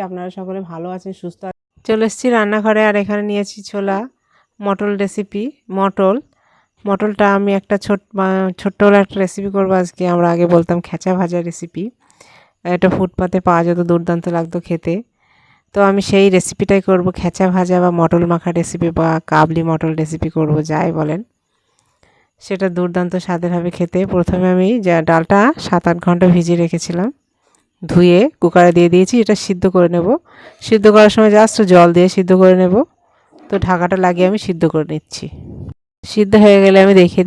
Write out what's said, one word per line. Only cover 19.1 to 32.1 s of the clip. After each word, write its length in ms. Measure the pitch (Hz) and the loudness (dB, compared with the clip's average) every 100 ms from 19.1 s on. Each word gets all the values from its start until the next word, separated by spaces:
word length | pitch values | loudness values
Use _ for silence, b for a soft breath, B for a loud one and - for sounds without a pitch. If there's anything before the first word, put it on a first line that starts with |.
| 160 - | -2 -2
কাবলি 320 | 156 156 165 165 | 0 0 0 -2
মটল 220 | 160 160 156 | -2 -4 -4
রেসিপি 280 | 156 156 160 - | -6 -6 -6 -2
করবো, 220 | 151 151 156 | -2 -2 -2
যাই 200 | 156 170 160 | -4 -4 -4
বলেন, 220 | 156 165 233 _ _ _ _ _ _ _ _ _ _ _ | -4 -6 -10 _ _ _ _ _ _ _ _ _ _ _
সেটা 240 | - 190 190 175 | -10 -6 -4 -2
দুর্দান্ত 380 | 180 180 180 180 - | -2 -2 -4 -4 -4
স্বাদের 240 | 175 175 175 | -4 -4 -4
হবে 140 | 175 - | -4 -4
খেতে। 220 | 175 180 190 | -4 -2 -2
প্রথমে 320 | 185 175 180 185 | -2 -2 0 0
আমি 140 | 185 185 247 190 | 2 0 0 0
যা 100 | 170 160 | 0 2
ডালটা 320 | 165 165 196 220 220 - | 0 2 2 2 0 -4
সাত 180 | 175 175 | -2 -2
আট 60 | 170 180 | -2 0
ঘন্টা 200 | 175 180 | 2 4
ভিজিয়ে 240 | 180 170 175 | 4 2 0
রেখেছিলাম, 440 | 170 170 - 170 208 - _ _ _ _ _ _ | -2 -4 -6 -6 -6 -8 _ _ _ _ _ _
ধুয়ে 360 | 175 175 175 175 269 - | -2 2 4 4 2 0
কুকারে 280 | 170 180 175 175 | 0 4 4 4
দিয়ে 120 | 175 | 4
দিয়েছি, 200 | 180 185 247 | 4 2 2
এটা 120 | 214 208 | 0 -2
সিদ্ধ 200 | - 185 185 | -4 -4 0
করে 140 | 180 175 | 2 2
নেব। 120 | 175 170 294 B B B B - | 0 -2 -2 B B B B -2
সিদ্ধ 180 | 220 208 | 2 6
করার 180 | 214 214 | 6 6
সময় 180 | 208 220 208 | 6 4 4
just 220 | 220 - 202 | 4 2 4
জল 160 | 180 170 170 | 6 6 4
দিয়ে 120 | 185 | 2